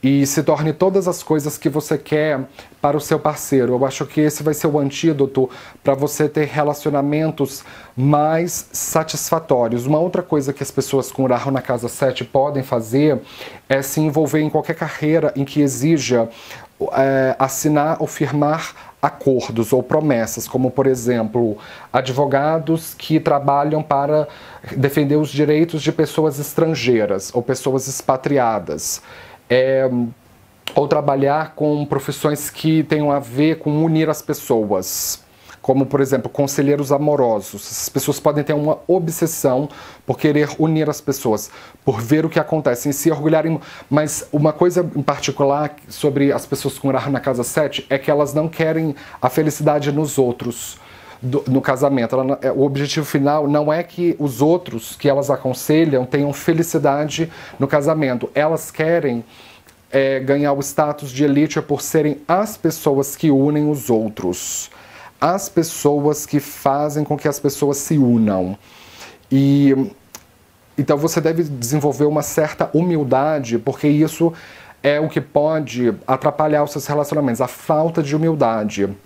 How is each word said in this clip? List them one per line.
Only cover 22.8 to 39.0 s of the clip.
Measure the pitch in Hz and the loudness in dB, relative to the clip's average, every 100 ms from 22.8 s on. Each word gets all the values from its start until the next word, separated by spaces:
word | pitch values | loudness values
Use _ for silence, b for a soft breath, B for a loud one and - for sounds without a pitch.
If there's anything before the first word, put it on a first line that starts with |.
| - - | -4 -16
que | - 160 | -2 0
trabalham | 160 143 139 143 143 156 | 2 0 2 0 2 -2
para | 151 139 143 151 147 B B B B 139 | 0 0 2 0 0 B B B B -2
defender | 139 147 143 151 | 0 2 2 2
os | 151 | 0
direitos | 135 147 151 165 165 | 0 2 2 2 0
de | 143 | -4
pessoas | 151 156 - 156 135 | 0 -2 2 0 -2
estrangeiras | 143 - 160 156 117 117 104 98 - | -4 0 0 0 2 2 2 -2 -2
ou | 120 | -4
pessoas | 117 127 - 131 131 | -2 -2 0 -2 -4
expatriadas. | 135 - 131 135 143 120 107 82 78 - - B B B B _ | -8 -2 -2 0 0 2 -2 -4 -8 -8 -10 B B B B _
É, | 127 131 135 135 123 120 120 _ - _ _ - - | 2 4 2 2 0 -4 -6 _ -20 _ _ -4 -2
ou | 147 | 2
trabalhar | 156 143 139 139 147 156 - | 0 0 0 0 0 -4 -4
com | 151 147 143 | -2 0 -2
profissões | 139 - - 156 147 - | -4 -4 -4 -2 -2 -8
que | - 156 160 | -4 2 2
tenham | 156 156 147 | 2 0 2
a | 143 | 0
ver | 117 120 151 160 | -2 2 2 2
com | 151 147 | -2 0
unir | 165 156 156 | 2 2 2
as | 151 | -2
pessoas, | - 147 - 120 107 98 90 - - - B B B B | -4 -8 0 0 2 -2 -2 -6 -6 -8 B B B B
como, | - 135 135 | 0 2 2
por | 139 | 0
exemplo, | 135 135 117 | 2 0 -2
conselheiros | - 139 - 139 143 139 | -2 -2 0 0 0 2
amorosos. | 143 151 147 123 110 98 101 - | 0 2 2 2 0 -4 -14 -12
Essas | - - | -10 -6
pessoas | - 131 139 | -4 -2 0
podem | 156 147 | 2 0
ter | 143 | 0
uma | 147 151 - - | 0 0 -2 0
obsessão | 185 | 0